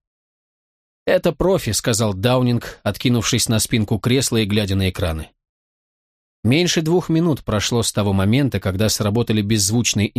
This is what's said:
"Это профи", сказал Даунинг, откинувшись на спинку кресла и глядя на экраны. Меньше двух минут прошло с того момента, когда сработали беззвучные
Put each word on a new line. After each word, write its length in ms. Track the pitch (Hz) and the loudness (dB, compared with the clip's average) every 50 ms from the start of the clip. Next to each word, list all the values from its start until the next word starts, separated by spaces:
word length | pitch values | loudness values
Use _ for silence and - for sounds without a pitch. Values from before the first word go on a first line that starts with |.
| _ _ _ _ _ _ _ _ _ _ _ _ _ _ _ _ _ _ _ _ _ | _ _ _ _ _ _ _ _ _ _ _ _ _ _ _ _ _ _ _ _ _
"Это 240 | - 185 180 - 180 | 0 0 2 2 0
профи", 400 | - - 160 185 196 - - 120 | 0 0 2 2 2 0 0 -2
сказал 420 | 101 - - 131 113 104 117 107 | -4 -2 -2 -2 0 0 0 -2
Даунинг, 680 | 95 92 101 123 127 127 127 123 120 113 - - - - | -2 0 0 0 2 2 2 2 0 0 -2 -6 -12 -8
откинувшись 680 | - 104 101 - - 127 120 117 101 - 120 110 - - | -6 -6 -4 -2 0 0 0 0 0 0 0 0 0 0
на 120 | 113 110 | 0 0
спинку 400 | - - 131 113 104 - 113 98 | 0 0 0 0 0 0 -2 -2
кресла 380 | - 117 123 135 123 - 127 110 | 0 0 0 2 0 0 0 0
и 80 | 110 | 0
глядя 280 | 95 104 107 104 95 98 | 0 0 0 0 0 0
на 160 | 98 95 92 | 0 0 0
экраны. 400 | - - 92 85 80 80 80 - _ _ _ _ _ _ _ _ _ _ _ _ _ _ _ _ _ _ _ _ _ _ - | -2 -2 -4 -4 -4 -6 -10 -14 _ _ _ _ _ _ _ _ _ _ _ _ _ _ _ _ _ _ _ _ _ _ 0
Меньше 380 | 107 135 165 175 165 - 180 | 2 2 2 2 2 0 0
двух 260 | 160 156 175 180 - - | 0 2 2 0 2 0
минут 360 | 160 160 175 170 139 - - | 0 2 2 0 0 -2 -2
прошло 400 | - 107 104 - - 123 117 110 | -4 -2 -2 -2 -2 -2 -2 -2
с 80 | - | -2
того 200 | - 110 101 101 | -2 -2 0 0
момента, 460 | 95 95 95 101 117 139 143 120 - 95 | 2 2 2 2 2 2 2 0 -2 -2
когда 300 | - 98 90 95 110 104 | -2 -2 -2 0 0 0
сработали 540 | - - 107 104 101 120 117 - 107 107 | 0 0 -2 0 0 0 0 0 0 0
беззвучные 680 | 101 101 113 104 101 101 113 123 110 - - 107 101 - - | 0 0 0 0 0 0 0 0 0 0 0 0 0 0 0